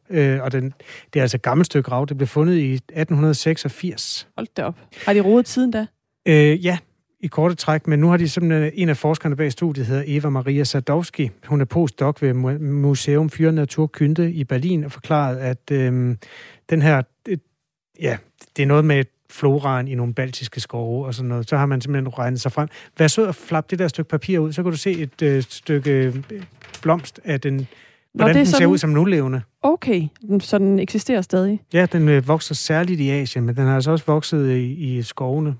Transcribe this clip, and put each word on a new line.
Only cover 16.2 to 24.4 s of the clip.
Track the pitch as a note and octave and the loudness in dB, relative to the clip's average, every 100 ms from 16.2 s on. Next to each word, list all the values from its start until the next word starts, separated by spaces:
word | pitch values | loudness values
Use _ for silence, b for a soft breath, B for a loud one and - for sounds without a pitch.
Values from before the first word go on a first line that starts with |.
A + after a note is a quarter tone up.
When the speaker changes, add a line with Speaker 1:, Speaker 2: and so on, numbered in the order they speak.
| B B B B - | B B B B -2
Speaker 1:
den | E3 | 2
her, | D3+ C#3 B2+ _ - | 4 2 0 _ -8
øh, | E3+ _ _ _ _ _ - | -8 _ _ _ _ _ -6
ja, | D3 A2 _ _ - - | -4 -4 _ _ -12 -2
det | |
er | C#3 | 2
noget | D3 D#3 | 4 4
med | C#3 B2+ _ _ | 2 0 _ _
floraen | - C#3+ C#3+ C#3+ B2+ C3 | -2 0 2 0 -2 -2
i | B2 | -4
nogle | A#2+ | -4
baltiske | A#2 C3 - B2 - | -4 -6 -6 -12 -12
skove | - A#2+ A2+ A#2+ C3 | -10 -8 -6 -6 -6
og | |
sådan | A#2 B2+ | -6 -6
noget. | A#2+ A2+ | -4 -2
Så | C#3+ | 0
har | C#3 | 0
man | C3 | 0
simpelthen | C3 C#3+ C3 A#2+ | -2 -4 -4 -4
regnet | B2 B2+ | -4 -4
sig | C3 | -4
frem. | D3+ D3+ B B - | -4 -6 B B 0
Vær | D#3 | 2
sød | - G#3+ | 2 0
og | D#3+ | -2
flap | - D#3+ - | -4 -4 -4
det | F3+ | -2
der | F3 | -2
stykke | - D#3 | -4 -4
papir | D#3 - | -4 -2
ud, | F3+ | 0